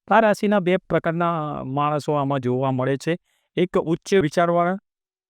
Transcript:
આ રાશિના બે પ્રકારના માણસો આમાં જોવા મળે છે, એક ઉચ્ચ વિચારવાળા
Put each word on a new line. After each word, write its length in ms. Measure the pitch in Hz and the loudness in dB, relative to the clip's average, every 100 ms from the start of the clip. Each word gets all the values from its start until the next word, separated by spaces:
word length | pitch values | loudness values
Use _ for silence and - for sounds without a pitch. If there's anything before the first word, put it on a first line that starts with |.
| - | 0
આ 80 | 208 | 4
રાશિના 400 | 214 190 208 208 | 4 2 0 0
બે 180 | 175 185 | 2 -2
પ્રકારના 840 | - 165 170 165 170 165 151 139 | 0 -2 0 -2 -2 -2 -4 -8
માણસો 500 | 131 139 147 151 156 | -6 -2 -2 -2 -2
આમાં 260 | 147 139 139 | -2 0 -2
જોવા 320 | 123 127 135 | -2 0 0
મળે 260 | 127 131 139 | 0 -2 -2
છે, 200 | 160 175 _ _ _ - | -2 -6 _ _ _ -2
એક 220 | 180 185 | 0 0
ઉચ્ચ 360 | 156 175 - | 0 -4 2
વિચારવાળા 640 | 196 156 180 170 175 175 190 - _ _ _ | 2 2 2 2 2 0 -2 -10 _ _ _